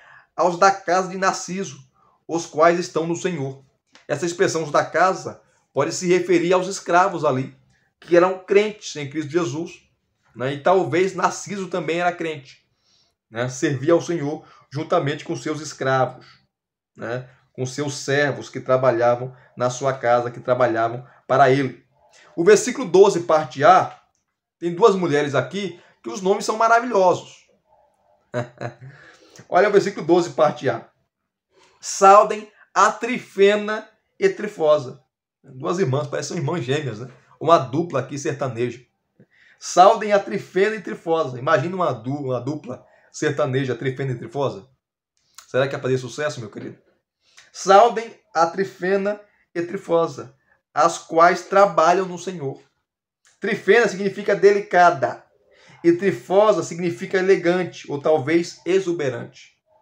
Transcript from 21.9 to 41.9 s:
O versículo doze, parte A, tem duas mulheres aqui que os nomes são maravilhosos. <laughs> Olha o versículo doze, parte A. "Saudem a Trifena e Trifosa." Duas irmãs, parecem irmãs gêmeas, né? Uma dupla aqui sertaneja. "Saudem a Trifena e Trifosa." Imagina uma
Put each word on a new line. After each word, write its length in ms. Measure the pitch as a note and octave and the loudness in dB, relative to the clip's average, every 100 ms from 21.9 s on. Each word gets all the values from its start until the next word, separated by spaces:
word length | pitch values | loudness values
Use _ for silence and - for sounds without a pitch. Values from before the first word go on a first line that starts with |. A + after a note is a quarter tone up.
| _ _ _ _ - | _ _ _ _ 0
O 80 | |
versículo 460 | E3+ G#3+ - C4 G3 | 4 4 4 -8 2
doze, 320 | F3+ G3+ E3+ | 6 6 4
parte 420 | - D#3 D3+ C3+ | 0 0 0 2
A, 340 | D#3 F#3 - - _ _ _ _ _ - | 6 6 4 -8 _ _ _ _ _ -10
tem 160 | E3+ | -6
duas 220 | E3+ A3 F#3+ | 2 4 4
mulheres 400 | E3 C#3+ D3 C3 | 0 0 0 -2
aqui 460 | - F#3+ F#3 - _ _ | -4 -6 -10 -12 _ _
que 60 | A3+ | -14
os 120 | A3+ | -6
nomes 240 | F#3 G#3 G#3+ | -2 -2 -2
são 120 | A3 | 0
maravilhosos. 880 | A3+ A#3 B3 G3+ F#3 C#3 - - _ _ _ _ _ _ _ _ _ | 2 2 2 2 2 2 -4 -20 _ _ _ _ _ _ _ _ _
<laughs> 1120 | B2 B2 - A#2+ - C3 - - - _ - - | -10 -10 -12 -14 -14 -20 -20 -20 -20 _ -20 -2
Olha 200 | F3+ G#3 | 2 4
o 20 | |
versículo 340 | G3 F3+ G#3+ D#3+ | 2 0 -4 2
doze, 260 | F3 E3 | 2 2
parte 380 | - D3+ - C3+ | 0 0 0 -4
A. 200 | - - _ _ _ _ _ _ _ _ _ | -6 -10 _ _ _ _ _ _ _ _ _
"Saudem 720 | - - G3 G#3 G#3+ G#3+ G#3+ _ _ | -10 4 8 8 8 0 -10 _ _
a 180 | F3+ G#3 | 2 2
Trifena 960 | - B3 A#3 - F#3+ G3 G#3 G#3 G#3+ - _ _ - | 0 -6 -8 -6 2 4 2 -2 -8 -10 _ _ -2
e 100 | F#3 | -2
Trifosa." 720 | - F#3 - D#3 D3 B2+ - _ _ _ _ | -2 -10 -2 2 2 0 -16 _ _ _ _
Duas 360 | C#3 C3 E3+ F3+ | _ -10 -6 -2
irmãs, 280 | D#3 C3+ C#3 | -2 -2 -4
parecem 300 | D3 C#3 F#3+ | -8 -8 -8
irmãs 260 | C#3+ E3+ | -6 -6
gêmeas, 360 | B2 D3 C3+ G#2+ | -4 -6 -6 -12
né? 100 | B2+ - _ - | -16 -20 _ -6
Uma 180 | C#3+ E3 | 2 2
dupla 420 | B2 D3+ E3+ C3+ | 2 -6 -4 -4
aqui 180 | B2 C#3 | -6 -8
sertaneja. 640 | D3+ C3+ C3+ A2+ B2 - _ _ _ _ _ _ _ _ | -8 -6 -6 -4 -6 -8 _ _ _ _ _ _ _ _
"Saudem 540 | - F3 G3 A3 G#3+ | -2 6 6 6 2
a 60 | G3+ | 0
Trifena 560 | G#3 G3+ - F#3 G#3+ A3 | 0 -8 -4 -2 0 -2
e 60 | |
Trifosa." 580 | A3 G3 E3+ D#3+ C#3+ B2+ | -10 -10 -4 -2 -2 -4
Imagina 360 | C#3+ D3+ E3+ F#3 | 0 0 0 -2
uma 160 | D#3+ | -4